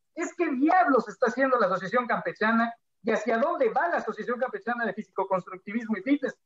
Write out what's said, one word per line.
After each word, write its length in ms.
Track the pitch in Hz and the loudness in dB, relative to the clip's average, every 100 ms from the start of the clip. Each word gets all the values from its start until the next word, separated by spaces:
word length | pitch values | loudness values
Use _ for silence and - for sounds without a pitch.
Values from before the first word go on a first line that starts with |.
| _ | _
es 200 | 311 330 - | -8 -8 -2
qué 140 | 330 | -2
diablos 580 | 254 311 370 311 254 214 | 2 4 4 4 2 0
está 200 | 185 233 | -2 -2
haciendo 300 | 254 269 247 | 2 2 2
la 80 | 185 | 2
Asociación 400 | 180 185 233 233 | 0 0 -2 0
Campechana 680 | 208 175 - 214 226 226 - _ _ | -4 -4 -2 0 2 0 -4 _ _
y 100 | - | -2
hacia 260 | 208 240 226 | -2 0 0
dónde 320 | 302 339 233 | 0 2 2
va 180 | 247 339 | 2 0
la 100 | 277 | 0
Asociación 400 | 220 202 170 170 | -4 -8 -6 -4
Campechana 460 | 254 196 226 240 | -4 -4 -6 -4
de 80 | 220 | -4
Físico-Constructivismo 1040 | 202 - - 190 185 - 185 - 226 220 196 | -4 -8 -2 2 0 -2 -14 -6 -6 -2 -2
y 60 | |
Fitness 340 | 254 285 247 - | 2 2 0 -6